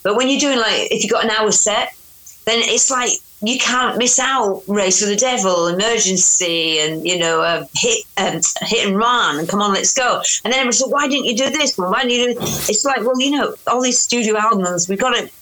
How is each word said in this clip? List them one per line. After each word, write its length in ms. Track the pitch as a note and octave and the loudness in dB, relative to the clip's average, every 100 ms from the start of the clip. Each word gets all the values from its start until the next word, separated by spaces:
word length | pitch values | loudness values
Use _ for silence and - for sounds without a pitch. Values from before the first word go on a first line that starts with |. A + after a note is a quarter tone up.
But 120 | F#3+ G#3+ | 0 0
when 140 | C4 | 2
you're 100 | C4+ | 2
doing, 200 | C#4+ B3+ | 2 2
like, 320 | A3 E3+ - | 0 0 -2
if 120 | - | -2
you've 80 | G3+ | 0
got 140 | A3 A3 | 0 0
an 60 | |
hour 200 | G#3+ G#3+ | 0 2
set, 420 | - - G#3 B3+ - - - - - - | 2 2 0 -2 -8 -20 -20 -20 -8 -2
then 140 | A#3 | 0
it's 280 | - A#3+ - | 0 0 0
like 220 | C4 B3 - - - | 0 -2 -4 -8 -8
you 180 | G#3+ B3 | -4 -2
can't 380 | - B3 B3 G3 | 0 0 0 0
miss 200 | B3 C4 | 0 0
out 460 | B3+ C4+ G#3+ F#3 - | 0 0 0 -2 -2
Race 340 | G3+ F#3+ F#3+ | 0 2 0
with 80 | G#3 | 0
the 60 | G3+ | 0
Devil, 500 | B3+ B3 F#3+ F3+ E3+ | 0 2 0 2 0
Emergency, 1120 | F3+ A3 A3+ F#3 F#3+ G3 - F3+ E3 D#3+ D#3+ | 0 0 0 0 2 2 2 0 0 0 0
and, 260 | D#3 D#3+ E3+ | 0 -2 -2
you 140 | F3+ | 0
know, 220 | E3 E3 | 0 2
uh, 240 | E3 E3 D3 - | 2 0 -4 -2
hit, 300 | A#3+ C4 - - | -2 -2 -4 -4
um, 240 | F#3 E3 - - | -2 -2 -4 -4
Hit 260 | G3+ A3+ G#3 | -2 -2 0
and 100 | F#3+ | 0
Run, 420 | A#3 A#3+ F#3 D3 | 2 2 0 -2
and 100 | D#3+ | -2
Come 120 | G3+ | 0
On, 120 | G#3 | 0
Let's 200 | F#3+ - | 0 0
Go. 280 | - B3 F#3 - - | 0 0 0 -2 -4
And 80 | G#3 | -2
then 60 | B3+ | 0
everyone's 200 | B3+ A#3+ | 0 0
like, 100 | C4 | 0
"Why 160 | C#4 C#4+ | 0 0
didn't 180 | C#4 A3 | 0 -2
you 100 | A#3 | 0
do 120 | C4+ | -2
this 280 | D#4 C#4+ - | 0 -2 -2
one? 140 | - | -2
Why 120 | A#3 | 0
didn't 140 | B3+ A#3+ | 0 0
you 160 | B3 | 0
do 60 | A#3+ | -2
this?" 300 | - - - | -4 -4 -2
It's 160 | G#3+ C#4 | 0 0
like, 160 | C4 | 0
well, 160 | A3 B3+ | 0 0
you 120 | C4+ | 2
know, 220 | C#4+ G#3+ - - | 0 0 -4 -2
all 140 | A#3+ | 0
these 180 | B3+ A#3 | 2 0
studio 380 | - A#3+ A3 G#3+ | 0 0 0 2
albums, 500 | G#3+ G#3 F3+ F3 F3 | 2 2 2 -2 -2
we've 100 | G3 | 0
gotta 320 | B3+ A#3+ - - | 0 0 -4 -12